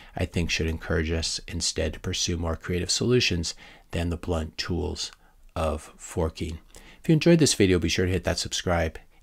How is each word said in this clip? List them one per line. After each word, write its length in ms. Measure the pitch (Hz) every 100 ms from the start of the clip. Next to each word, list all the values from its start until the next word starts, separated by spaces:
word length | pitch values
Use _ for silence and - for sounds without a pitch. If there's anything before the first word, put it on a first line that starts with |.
| - -
I 100 | 85
think, 240 | 92 82
should 180 | - 82
encourage 440 | 80 - 82 80
us 280 | 82 - - -
instead 460 | 87 - - 80
to 60 | -
pursue 380 | 92 87 - 85
more 180 | 82 80
creative 360 | - 90 90
solutions 640 | - 113 123 - 85 82 - - - -
than 180 | 85 85
the 80 | 82
blunt 400 | - 82 80 -
tools 540 | - 85 80 78 - - _ _ - -
of 380 | 80 76 - -
forking. 600 | - - 80 - 82 82 - - - -
If 80 | -
you 40 |
enjoyed 260 | 160 170 170
this 140 | 139
video, 260 | - 98 110
be 100 | -
sure 160 | - 90
to 60 |
hit 140 | 92 85
that 140 | 82
subscribe 600 | - - 92 87 80 - - _